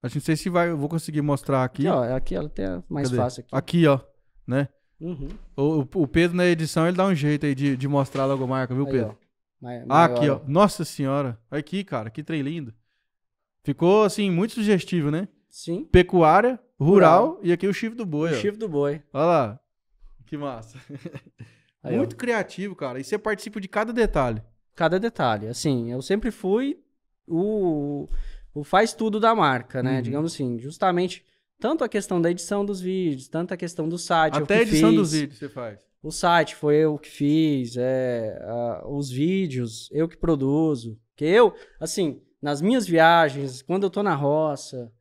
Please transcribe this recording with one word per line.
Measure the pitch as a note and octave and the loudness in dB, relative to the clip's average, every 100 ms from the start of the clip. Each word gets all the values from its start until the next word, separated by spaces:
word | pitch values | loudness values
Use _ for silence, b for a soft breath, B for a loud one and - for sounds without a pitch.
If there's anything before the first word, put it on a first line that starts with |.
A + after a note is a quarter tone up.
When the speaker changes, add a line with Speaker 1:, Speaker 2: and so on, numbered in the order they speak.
Speaker 1:
A | B2+ | -6
gente | C#3+ | -6
não | |
sei | - D#3 | -2 -2
se | - | 0
vai, | F3 E3+ | 0 0
eu | E3 | 0
vou | C#3+ | -2
conseguir | E3 - D3+ | -4 -4 -4
mostrar | D3 C#3+ - C3+ | 0 -2 0 0
aqui. | B2+ - C#3 | 0 0 0
Speaker 2:
Aqui, | D#3 | 2
ó, | A#2+ C3 | 0 -2
aqui | - F#3 | -2 -4
ela | D3+ | -6
tem | - G3 | -6 -6
a | F3 E3+ | -6 -8
mais | D#3+ C3 | -4 -2
Speaker 1:
Cadê? | B2 | 0
Speaker 2:
fácil | B2+ B2+ | -2 -4
aqui. | - C3 | -6 -6
Speaker 1:
Aqui, | - E3+ D#3+ | 0 4 6
ó, | C3+ - _ _ _ - | 4 0 _ _ _ -4
né? | C3 C#3 _ _ _ | -2 -2 _ _ _
Speaker 2:
Uhum. | E3 D#3+ - - - - | -12 -10 -12 -14 -16 -2
Speaker 1:
O, | |
o, | C#3+ D#3 C3 G3 | 0 0 -2 -2
o | C#3+ | 0
Pedro | E3 F3 F3 | 2 2 2
na | F3+ | 2
edição, | E3+ D#3+ - D#3+ | 2 0 0 0
ele | F3+ | 2
dá | G3 | 2
um | E3+ | 2
jeito | D3 D3 D3 | 0 0 0
aí | |
de, | C3+ C#3+ C3 | 0 0 0
de | C#3 | 0
mostrar | C#3+ C3+ C#3 | 0 0 -2
a | C3+ | 0
logomarca, | C3+ B2+ C3 B2+ | 0 -2 -2 -2
viu, | B2+ C#3 | -4 -2
Speaker 2:
Aí, | |
Speaker 1:
Pedro? | C3 A2 G#2+ _ _ _ _ | -2 -2 -8 _ _ _ _
Speaker 2:
ó. | B2 | -14
Ma-, | A#2+ B2 | -12 0
Speaker 1:
Ah, | C#3+ E3 | 4 4
aqui, | A#2+ | 4
Speaker 2:
maior, | D3 C3+ C#3 | 0 0 -2
Speaker 1:
ó. | |
Nossa | D3+ G#3 - D#3+ | 4 4 2 -8
senhora. | - C3+ C#3 C3+ A#2 _ | -4 -2 -2 -2 -8 _
Aqui, | C#3+ D3 F#3+ | -10 -6 -8
cara, | G3 C3 A2 | -6 -8 -8
que | C3 | -12
trem | D3 D#3+ | -8 -6
lindo. | C#3 E3+ B2+ A2 _ _ _ _ _ _ _ _ | -4 -8 -12 -16 _ _ _ _ _ _ _ _
Ficou, | - C#3+ E3 G3+ | -6 0 4 4
assim, | G#3 - G3+ | 4 0 0
muito | E3+ A3 | 0 -2
sugestivo, | A#3 G#3 G3 - F3 D3 | -2 2 2 2 -2 0
né? | D#3 G3 _ _ | -2 -6 _ _
Speaker 2:
Sim. | - - F3 D#4 | -16 -8 -8 4
Speaker 1:
Pecuária, | F#3 F3+ F#3 D#3 F3 A#3 B3+ _ _ | 4 6 6 6 6 4 -2 _ _
rural | C#3+ G3+ F3+ E3+ B3+ | 6 8 10 8 4
Speaker 2:
Rural. | E4 | -2
Speaker 1:
e | E3+ | -2
aqui | E3+ G3 | 0 0
o | |
chifre | F#3+ A3+ A#3 | -2 -6 -8
do | G#3 | -6
boi, | D3 E3 | -2 -2
Speaker 2:
O | |
Speaker 1:
ó. | C#3 | 0
Speaker 2:
chifre | G3+ G#3 | -2 -4
do | A3 | -6
boi. | D3 C#3+ D3+ _ | -2 -2 -4 _
Speaker 1:
Olha | C3+ E3 | 0 2
lá. | E3 A#2 G#2+ _ _ _ _ - - A2+ | 4 2 -6 _ _ _ _ -20 -20 -14
Que | D3+ | -10
massa. | C#3+ A#2+ A2 B2 - | -8 -10 -16 -20 -18
<laughs> | C#3 - C3+ _ _ A2+ _ _ _ | -16 -14 -16 _ _ -20 _ _ _
Speaker 2:
Aí, | - F#3+ | -4 -2
ó. | |
Speaker 1:
Muito | D#4 - | -2 -4
criativo, | A#3+ A3+ F#3 - G3+ F3+ | -2 -2 -4 -8 -10 -8
cara. | C#3 B2 | -8 -8
E | |
você | C#3 G#3 | -6 -4
participa | G#3+ G#3 - G#3 | -4 -6 -6 -12
de | F#3+ | -6
cada | G#3+ A3 | -4 -4
detalhe. | A#3+ G#3+ E3 B2+ A2 - _ _ - | 0 0 2 0 -2 -10 _ _ -2
Speaker 2:
Cada | D#3+ F#3 | 0 2
detalhe. | A#3 - C#3 G#2+ G#2+ | -2 -2 0 0 -4
Assim, | B2 D#3 B2+ A#2 | -4 -2 -2 -2
eu | B2 | -8
sempre | C3 G3+ A3+ | -2 -2 -2
fui | - F#3 G#3 C#4 D#4 _ _ _ _ _ | -6 -2 0 0 -6 _ _ _ _ _
o, | E3 G3+ G#3+ F3+ D3+ C#3+ C#3+ D3+ b b b b | -2 -2 0 0 -2 -4 -6 -4 b b b b
o | D3 | -12
faz | D3 F#3 A3+ | 0 2 2
tudo | - A3 G#3 | 0 -2 2
da | A3+ A3+ | 2 4
marca, | D#3 B2+ A#2+ C3 | 2 0 -4 -4
né? | B2+ C3 | -2 0
Speaker 1:
Uhum. | |
Speaker 2:
Digamos | A#2+ C#3 E3 | -2 -4 -4
assim, | E3 C3 A#2+ | -4 -6 -6
justamente | B2+ D#3+ F#3+ F3 F3+ - _ _ _ _ | -10 -2 0 2 -2 -6 _ _ _ _
tanto | A3+ D#4+ | -4 -2
a | B3 | -2
questão | G#3 F#3+ F3+ | -4 -2 0
da | E3+ | 0
edição | F3+ - G3+ G3+ | 0 -4 -4 -2
dos | G3 | -4
vídeos, | F3+ F#3+ F3 C3+ C3 | -4 -2 -2 -4 -6
tanto | D#3+ F3+ | -6 -6
a | F3+ | -6
questão | E3+ E3 D#3+ | -8 -6 -6
do | E3+ | -6
site, | - E3+ D#3+ D3 | -2 2 2 0
eu | |
Speaker 1:
Até | D3 G#3 | 2 2
a | |
Speaker 2:
que | A#3 | 4
Speaker 1:
edição | D#3 D#3+ | 4 6
Speaker 2:
fiz. | E3 | 6
Speaker 1:
dos | E3 | 4
vídeos | D#3 C#3+ C#3+ | 0 -4 -8
você | C#3 | -14
faz. | - A#2+ G2+ _ _ | -10 -12 -14 _ _
Speaker 2:
O | D#3 | -12
site | - F3+ E3+ D3 - | -2 2 4 2 -2
foi | D3+ D3 | 2 4
eu | D#3 D3 | 4 0
que | - | -8
fiz, | - C#3+ D#3 D#3+ C#3 A#2+ A#2+ | -4 2 4 4 0 -2 -4
é, | B2+ C3 B2+ A#2+ A2 F#2 | -2 0 0 -2 -4 -8
a, | F#2+ A#2 A#2+ G2+ - | -8 -6 -4 -6 -8
os | C#3+ C#3+ | -6 -6
vídeos, | B2+ D#3 F#3+ F#3 B2+ A#2+ A2+ - | -2 0 0 -2 -4 -6 -8 -8
eu | D3 E3 | -4 -4
que | - | -2
produzo. | E3 D#3 C3+ D3 D#3+ C#3 A#2 A2 _ _ | -2 0 2 2 0 -2 -6 -16 _ _
Que | |
eu, | D3+ G3+ A3+ B B B | 2 4 4 B B B
assim, | D#3+ - E3+ A#2+ _ _ | -8 -4 -4 -4 _ _
nas | C#3+ D3 | -6 -2
minhas | F3 B3+ F#3+ | 0 0 2
viagens, | E3 E3 E3+ D#3+ C3+ C#3 B2 | 6 6 6 4 0 -8 -10
quando | - F3+ | -6 -2
eu | G3 | -2
tô | F#3+ | -2
na | G3+ D3 | -2 0
roça | C#3 D3+ D#3 C#3 - C3 A#2 _ | 0 0 0 -4 -10 -14 -14 _